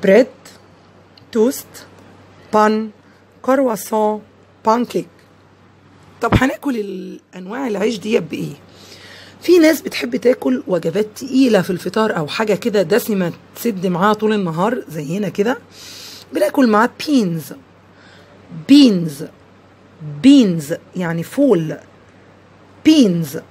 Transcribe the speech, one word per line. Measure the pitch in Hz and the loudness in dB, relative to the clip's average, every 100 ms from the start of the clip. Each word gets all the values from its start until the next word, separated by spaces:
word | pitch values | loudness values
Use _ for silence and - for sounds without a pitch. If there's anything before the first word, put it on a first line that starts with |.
بريد، | 196 196 262 - - - - _ _ _ _ - - | 6 4 4 -2 -20 -20 -20 _ _ _ _ -20 -10
توست، | 233 220 277 - - - - - - - - - | -2 -2 -2 -14 -20 -20 -20 -20 -20 -20 -20 -4
بان، | 214 214 214 220 - _ _ _ _ | 2 2 0 -4 -14 _ _ _ _
كرواسون، | - 269 269 226 - 220 214 214 214 _ _ _ - | -2 0 0 -4 -4 -2 0 -2 -10 _ _ _ -2
بان | 226 | 0
كيك. | 240 - - _ _ _ _ _ _ _ _ - - - | 0 -4 -8 _ _ _ _ _ _ _ _ -20 -20 -8
طب | 233 | -2
هناكل | - 262 - 285 240 | 2 0 -2 -6 -6
الأنواع | 202 190 185 - _ 185 185 233 269 | -6 -10 -12 -16 _ -18 -14 -8 -6
العيش | 202 214 214 | -2 -2 -4
دي | 190 226 | -2 -2
بإيه؟ | 156 - 160 143 - - - - - - - - | -2 -10 -10 -12 -20 -20 -20 -20 -20 -20 -20 -14
في | - 349 | 4 6
ناس | 311 302 | 6 4
بتحب | - - 254 233 | -4 -8 -6 -2
تاكل | 240 254 269 254 - | 0 0 0 -2 -2
وجبات | 180 165 165 214 - | -4 -2 -4 -4 -8
تقيلة | 254 262 269 208 | -4 2 4 2
في | 170 | 0
الفطار | 175 - 202 220 185 | -4 -4 -2 -2 -2
أو | 151 | -4
حاجة | - 220 | -4 -2
كده | 196 240 208 | -2 0 -2
دسمة | 180 208 - 202 175 - - - | 0 0 0 -2 -4 -6 -18 -8
تسد | 233 190 190 | -6 -4 -4
معاها | 175 196 | 0 0
طول | 214 214 | 0 0
النهار | 214 185 160 196 247 - | -2 -2 -2 -2 -2 -8
زينا | 160 147 180 196 | -12 -8 -6 -6
كده. | - 202 277 - - - - - - - | -4 -2 -4 -8 -20 -20 -20 -20 -20 -10
بناكل | 269 605 - 254 | -4 -2 2 4
معاه | 208 240 - - | 4 2 -2 -2
beans. | 285 196 165 151 - - _ - - - - - - - 165 156 | 0 0 -4 -10 -18 -20 _ -20 -20 -20 -20 -20 -20 -20 -18 4
beans. | 285 269 190 165 139 160 - _ _ _ _ - - 151 147 | 6 8 4 -4 -8 -16 -18 _ _ _ _ -20 -18 -16 2
beans | 233 285 220 170 143 165 - - | 6 8 6 0 -4 -10 -10 -8
يعني | 175 165 | -4 -4
فول. | 160 - 277 190 160 165 - - _ - - - _ _ - - | -6 0 2 2 0 -8 -14 -20 _ -20 -20 -20 _ _ -20 -2
beans. | - 311 226 170 156 139 - | 4 6 4 2 -4 -8 -14